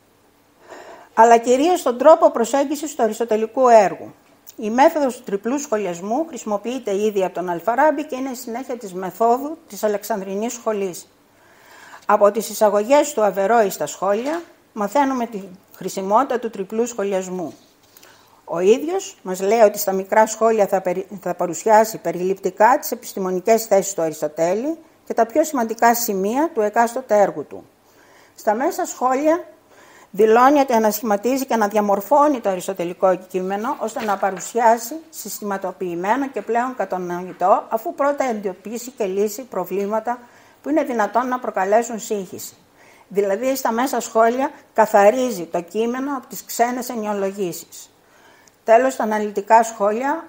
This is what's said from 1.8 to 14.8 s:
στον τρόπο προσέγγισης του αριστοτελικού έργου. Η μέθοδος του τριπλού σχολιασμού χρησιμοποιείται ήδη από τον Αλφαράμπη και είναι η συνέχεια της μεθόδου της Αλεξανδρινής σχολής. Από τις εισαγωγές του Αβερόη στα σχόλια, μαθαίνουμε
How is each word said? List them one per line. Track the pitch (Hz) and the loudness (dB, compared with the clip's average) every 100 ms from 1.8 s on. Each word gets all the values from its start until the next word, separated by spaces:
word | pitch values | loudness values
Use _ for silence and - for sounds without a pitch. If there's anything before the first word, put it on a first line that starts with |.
στον | 277 240 | -2 4
τρόπο | 277 320 320 | 6 8 6
προσέγγισης | 285 226 277 277 294 302 | 2 -2 0 -2 -4 -8
του | - | -2
αριστοτελικού | 226 214 233 220 220 269 254 | -2 0 -2 -2 -2 2 8
έργου. | 226 190 - 104 - _ _ - - | 8 6 -2 -12 -20 _ _ -20 -10
Η | 214 | -4
μέθοδος | 240 302 320 269 240 | 4 4 4 -2 -4
του | |
τριπλού | - 196 226 285 | -6 -6 -2 -4
σχολιασμού | - 214 190 170 196 240 320 | -2 -4 -2 -6 -4 -4 -4
χρησιμοποιείται | 240 220 202 233 262 220 196 | -8 -6 -6 -4 -6 -4 -2
ήδη | 214 202 | 0 0
από | 180 | -2
τον | 175 180 | -4 -6
Αλφαράμπη | 170 226 240 311 294 | -4 -2 2 2 2
και | 294 254 | -6 -8
είναι | 269 | -8
η | |
συνέχεια | 240 - 233 262 240 | -10 -10 -10 -10 -10
της | 214 | -10
μεθόδου | 180 185 - 226 247 285 320 _ | -10 -10 0 2 2 -2 -10 _
της | 196 | -4
Αλεξανδρινής | 214 202 - 220 190 196 233 | -2 -2 -4 -6 -4 -6 -6
σχολής. | - 226 214 196 165 - _ _ _ _ _ - - - - - | -6 -4 -4 -4 -8 -18 _ _ _ _ _ -20 -20 -20 -12 0
Από | 208 208 | 4 4
τις | 220 208 | 2 -8
εισαγωγές | 208 214 208 214 285 285 | 0 2 2 2 2 2
του | - | 0
Αβερόη | 208 185 196 233 196 | 0 0 2 2 2
στα | - 147 | -2 -8
σχόλια, | - 190 208 262 330 339 _ _ | -4 -2 -2 -2 -8 -10 _ _
μαθαίνουμε | 226 | -8